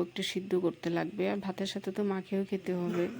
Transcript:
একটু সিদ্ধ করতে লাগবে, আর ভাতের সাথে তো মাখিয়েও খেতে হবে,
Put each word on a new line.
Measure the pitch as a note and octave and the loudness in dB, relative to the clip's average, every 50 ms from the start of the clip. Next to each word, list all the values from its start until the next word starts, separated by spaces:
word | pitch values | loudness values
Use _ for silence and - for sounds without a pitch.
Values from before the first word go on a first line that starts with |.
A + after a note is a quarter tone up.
একটু | E3+ E3+ - G3 | 0 0 -2 -4
সিদ্ধ | F#3 - - F#3+ F#3 F#3+ F#3 F3+ | -4 -2 -2 -2 0 2 2 4
করতে | F3+ E3 - - - E3+ | 4 2 2 0 0 0
লাগবে, | E3+ E3+ E3 D#3+ G3+ G#3 F3+ G3 | 2 2 0 0 0 0 2 2
আর | G#3 G3+ | 2 0
ভাতের | G3 F#3+ F#3 - G3 G3 | -2 -2 -2 -2 -2 -2
সাথে | - G3+ - G3 | -2 -4 -4 -2
তো | F#3 - G#3 | 0 0 2
মাখিয়েও | G3+ F#3+ F#3+ F#3 - G3+ F#3+ G3 | 2 2 0 -2 0 0 0 0
খেতে | F#3+ G3+ F#3+ - - | 0 -2 -2 0 0
হবে, | F3+ F3+ F3 F3 F3 F3 F3 F#3+ A#3 | 0 2 2 2 2 2 0 0 -2